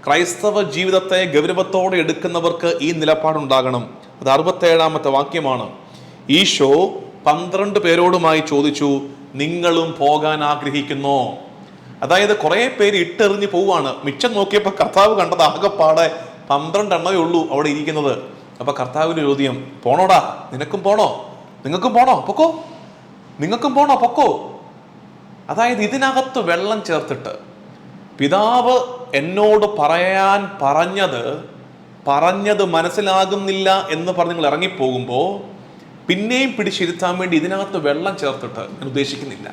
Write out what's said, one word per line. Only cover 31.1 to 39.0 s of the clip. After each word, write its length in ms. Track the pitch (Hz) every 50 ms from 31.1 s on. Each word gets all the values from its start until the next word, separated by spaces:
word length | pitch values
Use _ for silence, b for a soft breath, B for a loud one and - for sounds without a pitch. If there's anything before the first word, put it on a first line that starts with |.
| 131 120 117 123 143 156 - - - - - - - - - - - - -
പറഞ്ഞത് 560 | 143 139 143 156 175 190 202 196 208 208 202 196 180 170
മനസ്സിലാകുന്നില്ല 1120 | 165 165 175 175 214 202 196 190 190 190 190 196 208 196 196 190 190 190 190 190 196 - -
എന്ന് 200 | 156 160 170 180
പറഞ്ഞ് 220 | 185 175 170 170 175
നിങ്ങൾ 140 | 165 156 143
ഇറങ്ങിപ്പോകുമ്പോൾ 800 | 143 156 180 190 185 - 135 131 127 127 127 127 123 131 160 185 202 202 202 - - B B B B B B B - - -
പിന്നെയും 440 | - 180 190 208 226 247 254 269 262 214
പിടിച്ചിരുത്താൻ 560 | - 208 196 190 - 185 165 175 175 185 175 180 180
വേണ്ടി 160 | 185 180 170
ഇതിനകത്ത് 400 | 156 151 180 190 190 196 190 196
വെള്ളം 400 | 180 151 147 143 156 175 196 185
ചേർത്തിട്ട് 460 | - 151 139 131 - - 117 - 113 98 - 101
ഞാൻ 100 | - - 135
ഉദ്ദേശിക്കുന്നില്ല. 560 | 127 139